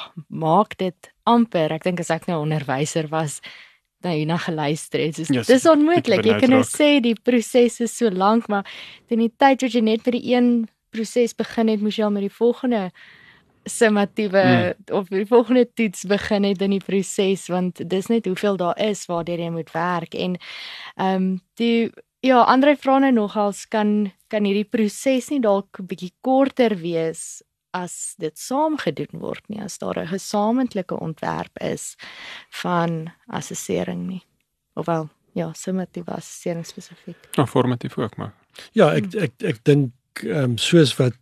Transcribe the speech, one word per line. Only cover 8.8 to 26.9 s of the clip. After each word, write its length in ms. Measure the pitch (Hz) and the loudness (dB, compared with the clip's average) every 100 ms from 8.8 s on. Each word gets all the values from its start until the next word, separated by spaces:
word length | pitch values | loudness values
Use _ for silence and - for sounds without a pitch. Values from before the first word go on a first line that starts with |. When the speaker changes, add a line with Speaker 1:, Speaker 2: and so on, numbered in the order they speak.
| - - _ | -20 -20 _
Speaker 1:
teen 120 | 233 | -2
die 120 | 226 - | -2 2
tyd 240 | 277 269 | 2 4
wat 100 | 262 | 0
jy 100 | 233 | 0
net 240 | 220 226 247 | 2 0 0
met 80 | |
die 200 | 240 - 247 | -4 0 2
een 320 | 247 240 220 _ _ | 4 2 -2 _ _
proses 440 | 220 220 - 233 - | -8 -4 0 0 -2
begin 320 | 226 - 226 | -6 0 0
het, 140 | 214 | 0
moes 140 | 214 202 | -2 -2
jy 80 | |
al 80 | 208 | -2
met 100 | 202 | -2
die 80 | 196 - | -4 0
volgende 540 | 233 240 254 226 185 - - - - _ _ _ - | 0 0 -2 -2 -4 -10 -20 -20 -20 _ _ _ -14
summatiewe 760 | - 226 208 202 - 208 190 | 0 2 4 0 -2 0 4
Speaker 2:
Hmm. 560 | 185 175 180 180 - 175 | 6 4 2 -4 -4 -4
Speaker 1:
of 100 | 190 | -2
die 160 | 190 202 | -4 4
volgende 400 | 240 220 254 240 | 4 6 2 2
toets 300 | - 226 - 185 | 0 -2 -2 -2
begin 380 | 202 - 208 | -2 0 0
het 180 | 202 190 | 0 0
in 100 | 196 | 0
die 120 | 196 - | -2 0
proses, 640 | 190 185 - 196 196 - | -2 -2 0 0 0 -2
want 420 | 180 180 - 170 | -2 -2 -6 -4
dis 180 | 190 190 | -4 0
net 180 | 233 196 | -2 0
hoeveel 320 | 185 208 196 | -2 -2 0
daar 200 | 175 - | -2 -2
is 260 | 214 202 - | -2 -4 -6
waardeur 320 | 170 165 175 | -6 -4 -6
jy 100 | 170 | -6
moet 220 | 165 156 | -6 -6
werk. 420 | 165 175 175 165 - | -4 -2 -2 -6 -6
En, 220 | 180 180 - - - - - - | -4 -6 -10 -16 -16 -16 -18 -4
ehm, 400 | 190 190 190 185 - _ | -2 0 -2 -4 -8 _
die, 360 | 233 233 233 - _ _ | 0 0 0 -6 _ _
ja, 200 | 254 254 | 4 6
Andrei 340 | - 254 285 285 | 6 6 6 4
vra 240 | 269 269 | 4 4
nou 120 | 269 | 4
nogals, 540 | 240 208 214 202 196 - | 4 2 0 -2 -2 -4
kan, 440 | 220 208 208 202 - _ | 0 2 2 -2 -6 _
kan 140 | 214 208 | -2 0
hierdie 180 | 196 208 | 0 0
proses 600 | 233 214 - 269 262 - | 0 0 0 0 0 0
nie 100 | 294 | 0
dalk 400 | 226 196 202 - | 2 2 0 -14
'n 60 | 185 | -12
bietjie 260 | 185 180 _ | -10 -12 _
korter 540 | 254 262 269 - 233 196 | 2 4 2 2 2 2
wees 640 | 165 | -2